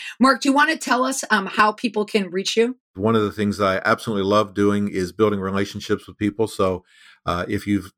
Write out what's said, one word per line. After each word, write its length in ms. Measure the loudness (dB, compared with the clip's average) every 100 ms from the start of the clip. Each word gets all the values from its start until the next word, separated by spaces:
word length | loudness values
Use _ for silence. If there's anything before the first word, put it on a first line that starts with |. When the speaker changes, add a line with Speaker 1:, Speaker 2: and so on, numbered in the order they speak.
| -8 2
Speaker 1:
Mark, 220 | 4 4
do 60 | 2
you 40 |
wanna 240 | 2 2 0
tell 280 | 0 0
us, 200 | 0 -4 -2
um, 160 | -2 0
how 260 | 2 2
people 320 | 2 -4 -2
can 260 | -2 -2 -2
reach 260 | -4 -2 0
you? 200 | 0 -2 _
Speaker 2:
One 200 | -4 0
of 80 | 2
the 100 | 2
things 260 | 0 -2 2
that 80 | 0
I 220 | 2 0
absolutely 360 | 0 -2 -2
love 300 | 2 2 2
doing 340 | 2 2 2 0
is 240 | -2 -4
building 280 | 2 2 2
relationships 640 | -2 -2 -4 -6 -6 -6 -6
with 120 | -4
people. 280 | -4 -2 -4
So, 380 | -2 -2 -2 _ _ -20 _
uh, 200 | -6 -4 -4
if 180 | -4 -2
you've 260 | -2 -2